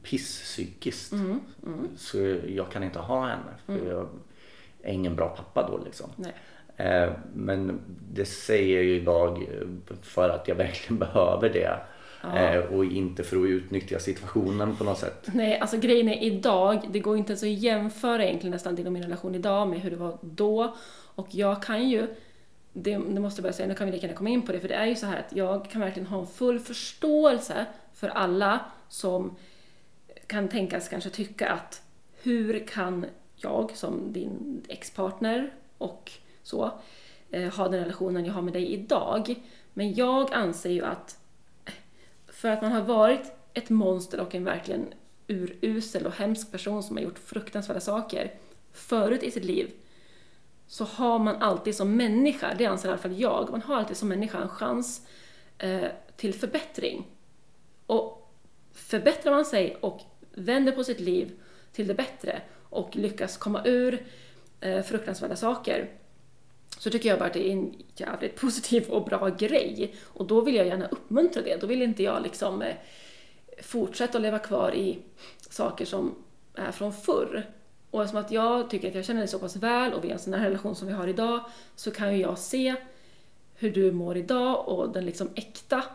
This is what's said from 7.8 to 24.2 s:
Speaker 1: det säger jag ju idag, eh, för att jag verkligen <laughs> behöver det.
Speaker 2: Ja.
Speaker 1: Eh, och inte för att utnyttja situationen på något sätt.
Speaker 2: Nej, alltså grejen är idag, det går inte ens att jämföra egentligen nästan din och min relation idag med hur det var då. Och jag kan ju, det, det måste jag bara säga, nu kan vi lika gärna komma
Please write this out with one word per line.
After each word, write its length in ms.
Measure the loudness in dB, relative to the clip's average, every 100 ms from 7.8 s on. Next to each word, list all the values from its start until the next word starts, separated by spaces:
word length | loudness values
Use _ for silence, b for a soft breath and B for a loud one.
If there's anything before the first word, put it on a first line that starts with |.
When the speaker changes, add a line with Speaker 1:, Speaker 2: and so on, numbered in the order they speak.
| -8 -14 -10
Speaker 1:
det 120 | -4 -4
säger 500 | -4 2 4 6 6
jag 80 | 6
ju 100 | 4
idag, 420 | 6 6 6 2
eh, 520 | -6 -6 -8 -8 -12 -14
för 280 | -6 2 4
att 180 | 4 0
jag 80 | 2
verkligen 440 | 0 0 -2 0
<laughs> 60 | 2
behöver 360 | 4 6 6 4
det. 280 | 4 2 0 -4 B B B
Speaker 2:
Ja. 140 | -2 4
Speaker 1:
Eh, 220 | 6 6 4
och 120 | 2 2
inte 380 | 2 -2 -2
för 140 | 0 4
att 100 | 4
utnyttja 500 | 4 2 -4 -2 -4
situationen 760 | -2 -4 0 0 2 2 0 0
på 80 |
något 140 | 0 0
sätt. 280 | -2 -6 -2
Speaker 2:
Nej, 260 | 0 2 2
alltså 180 | 2 2
grejen 320 | 6 6 6
är 140 | 4
idag, 640 | 0 2 4 6 6 4 0
det 80 | -2
går 180 | 2 2
inte 140 | 2
ens 120 | -2
att 60 | -2
jämföra 760 | 0 2 2 0 -2 0 2 2
egentligen 260 | 2 -2
nästan 240 | -4 -4 -4
din 100 | -2
och 60 |
min 100 | -4
relation 320 | -4 -6 -4 -2
idag 320 | 2 2 2
med 120 | 0
hur 100 | -4
det 40 | -4
var 200 | -6 -6
då. 540 | -12 0 2 4 0 -4 B B B -12
Och 120 | -8
jag 320 | 0 2 2
kan 260 | -2 0 2
ju, 180 | 2 0 B B B B B -14
det, 180 | -6 -2 -2
det 220 | -2 -2
måste 200 | -2 -2
jag 40 |
bara 100 | -4
säga, 140 | -2 -4
nu 80 | -2
kan 100 | -2
vi 40 |
lika 120 | -2 -4
gärna 100 |
komma 120 | -4